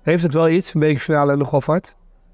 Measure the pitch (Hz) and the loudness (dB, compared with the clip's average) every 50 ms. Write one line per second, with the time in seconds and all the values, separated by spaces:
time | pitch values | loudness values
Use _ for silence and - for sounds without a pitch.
0 | - 151 170 170 175 156 135 165 160 165 165 190 - - - 156 151 156 147 - | -2 -2 0 0 0 0 0 0 2 2 2 0 -2 -2 -2 0 0 0 0 0
1 | - - 156 147 143 143 143 143 139 131 156 139 - - 156 185 - - - _ | -2 -2 0 0 2 2 0 0 -2 -2 -2 -2 0 0 -2 -4 -4 -8 -16 _
2 | _ - _ _ _ _ | _ -20 _ _ _ _